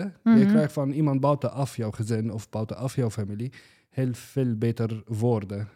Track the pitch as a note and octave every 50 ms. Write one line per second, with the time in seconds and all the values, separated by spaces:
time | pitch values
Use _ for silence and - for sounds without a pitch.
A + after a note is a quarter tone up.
0 | F#3 G3+ F3 - - A3 A#3 A3+ G3+ G2+ G#2 - D3+ C#3+ - D#3 C#3 C3+ C#3 D3
1 | D#3 D3 C3+ C3+ C3 C#3+ D3 C#3+ - - - B2+ C#3 B2 - - A2+ G#2+ G#2 -
2 | A2 G#2+ A#2 A2 A2 A#2 F#2+ A2 - - - G#2+ A2 G#2+ - - B2 C3+ - -
3 | B2 A2 - - G#2 G2 G#2 G#2 A#2+ C3+ - - - - _ _ _ _ _ -
4 | C3 B2+ A#2+ - - - - C#3 C3 B2 A#2 G#2+ A#2 A#2 A#2 - A2+ G#2+ A2+ A2
5 | - - A#2 G#2 A#2 B2 A#2 A2 G2+ F#2+ G2+ G2+ G#2 G#2 -